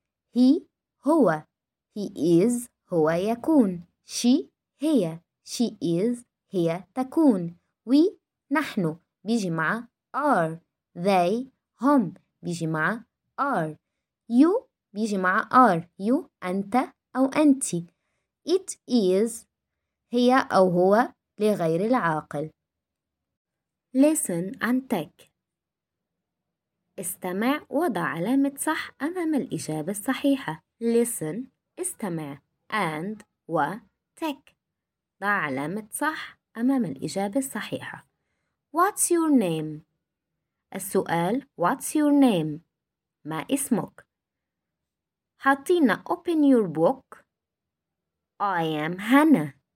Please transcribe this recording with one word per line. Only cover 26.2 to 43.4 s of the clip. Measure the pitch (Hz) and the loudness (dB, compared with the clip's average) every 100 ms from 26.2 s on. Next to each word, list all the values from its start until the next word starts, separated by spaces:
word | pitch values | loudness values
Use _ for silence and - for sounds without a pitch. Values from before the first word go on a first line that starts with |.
| _ _ _ _ _ _ _ - | _ _ _ _ _ _ _ -14
استمع | 185 - 185 185 233 294 - | -12 -10 -6 -4 -2 -4 -4
وضع | 269 349 180 | -4 -2 -2
علامة | 156 147 185 269 277 277 | -6 -4 -2 0 0 -2
صح | - 320 - - | -4 -4 -8 -8
أمام | 277 370 320 | -8 -4 -2
الإجابة | 294 - 165 - 156 151 | -2 -4 -8 -6 -6 -6
الصحيحة. | 208 - 269 277 277 - 156 _ _ | -6 -6 -2 0 0 -2 -10 _ _
Listen، | 233 233 233 - 156 185 262 _ _ - | 0 0 0 -4 -8 -8 -12 _ _ -10
استمع. | 370 - 202 165 147 143 _ _ - | -10 -8 -8 -8 -8 -14 _ _ -8
And، | 214 175 156 185 214 - _ - | -4 -4 -4 -8 -12 -18 _ -4
و، | 165 147 214 - _ _ _ | -2 -2 -4 -14 _ _ _
tick. | 320 269 _ _ _ _ _ _ _ _ | -8 -8 _ _ _ _ _ _ _ _
ضع | 196 | -2
علامة | 202 151 131 147 202 214 | -2 -2 -4 -6 -8 -10
صح | - 294 311 - - _ - | -6 -6 -6 -12 -20 _ -4
أمام | 240 269 | 0 0
الإجابة | 190 - - 190 202 208 | -2 -6 -8 -4 -4 -4
الصحيحة. | 262 214 - - - - - _ _ _ _ _ _ 302 | -4 -8 -10 -10 -10 -16 -20 _ _ _ _ _ _ -2
What's | 381 403 - | 0 0 0
your | 339 330 269 | 2 4 4
name؟ | 185 160 156 151 - _ _ _ _ _ _ _ _ | 2 -2 -6 -12 -16 _ _ _ _ _ _ _ _
السؤال: | 196 - 196 - 165 175 247 - - | -12 -4 -2 0 0 0 -2 -6 -4
What's | 175 277 - | -2 -2 -2
your | 311 294 | 0 4
name؟ | 285 269 185 156 151 - _ _ _ _ _ | 6 4 4 -2 -8 -14 _ _ _ _ _
ما | 147 160 | -10 -10